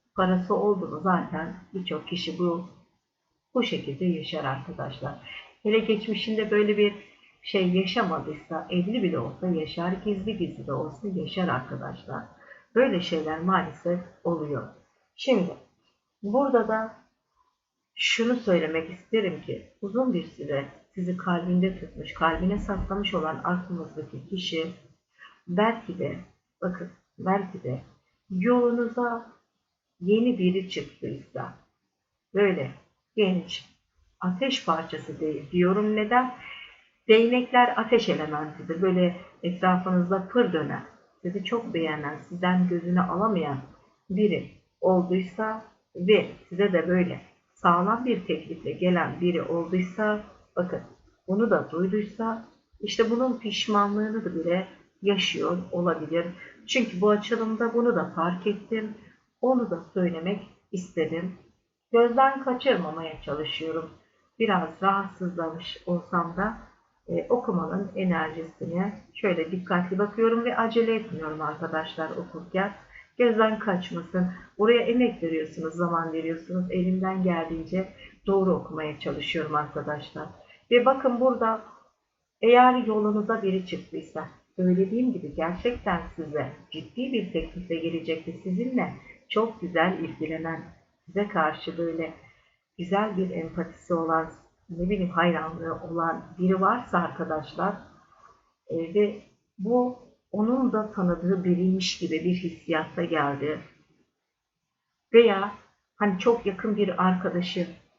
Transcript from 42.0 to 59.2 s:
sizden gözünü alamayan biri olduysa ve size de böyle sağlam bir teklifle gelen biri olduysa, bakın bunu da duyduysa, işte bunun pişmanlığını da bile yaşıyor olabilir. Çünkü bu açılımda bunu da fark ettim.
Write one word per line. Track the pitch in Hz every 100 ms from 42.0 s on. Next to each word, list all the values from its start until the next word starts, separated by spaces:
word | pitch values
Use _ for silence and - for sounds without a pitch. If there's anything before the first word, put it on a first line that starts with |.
| 147 151
sizden | - 175 180 180 180
gözünü | 175 175 180
alamayan | 180 175 220 190 147 131 - - _ _ -
biri | 190 214 160 - - _ -
olduysa | 180 185 180 185 185 - 220 220 - _ _ -
ve | 180 208 - - -
size | 180 202
de | 175 160
böyle | 180 175 - - _ _
sağlam | _ 180 175 185 233
bir | 254 208 -
teklifle | 160 - 170 -
gelen | 156 180 175 139 -
biri | 175 170
olduysa, | - 170 165 185 180 - 214 214 208 - _ -
bakın | 180 - - - _ _ -
bunu | 196 226
da | 170 131
duyduysa, | 160 190 208 208 - 226 226 - _ _ -
işte | 208 - 220
bunun | 233 254 233
pişmanlığını | 220 196 - 208 202 208 214 220
da | 185
bile | 165 170 180 185 - _ -
yaşıyor | 196 196 - 156 156 175 180
olabilir. | 180 175 160 151 165 175 - - - -
Çünkü | 254 226 180
bu | 208
açılımda | 208 208 226 220 220 233
bunu | 233 240 185
da | 156 -
fark | 170 180 214
ettim. | 202 - 220 214 - - _